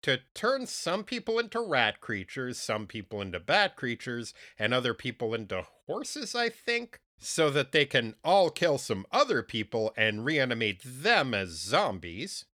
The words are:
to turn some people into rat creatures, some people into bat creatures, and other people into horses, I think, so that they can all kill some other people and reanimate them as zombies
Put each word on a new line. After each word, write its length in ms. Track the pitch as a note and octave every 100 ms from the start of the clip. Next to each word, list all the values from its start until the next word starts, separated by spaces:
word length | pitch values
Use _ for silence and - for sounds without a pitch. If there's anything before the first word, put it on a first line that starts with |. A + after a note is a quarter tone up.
to 180 | - C3 _
turn 320 | - A3 C4+ B3
some 380 | - - F#3+
people 340 | G#3 B3 - A3+
into 220 | A#3 A#3
rat 400 | A3+ C#3 A2 -
creatures, 580 | - G#2 F#2+ - B2+ B2
some 280 | - G#2+ G#2
people 360 | A2+ G2 G#2+
into 180 | F#2+ F2
bat 360 | F#2 F#3 G3 -
creatures, 580 | B2+ A#2 - A#2+ A2+ - - _
and 160 | A2
other 180 | B2+ B2
people 400 | A#2 C3 - A2+
into 320 | A2+ G#2 F#2 F2 _ -
horses, 480 | F#3+ D4 D4+ A#3
I 160 | A#3+ A#3
think, 500 | A#3 - A#3 A#3+ - _ _
so 320 | - - D#3
that 220 | C#3+ C3+
they 140 | D#3 C#3+
can 300 | C3+ A2+ -
all 280 | D#3 G3 F3
kill 260 | - E3+ C#3
some 300 | - G2+ G2
other 320 | B3 C#4+ D3+
people 520 | - A#2 G#2 A#2 G#2+ -
and 300 | A2 G#2+ B2
reanimate 560 | D#3 B2+ A#2 A2 F#2+
them 480 | B2+ B2+ F3+ A3+ C#3
as 180 | G#2+ F#2+
zombies 960 | D#2+ E2+ C#3+ F#3 F#2+ E2+ E2+ F3+ - -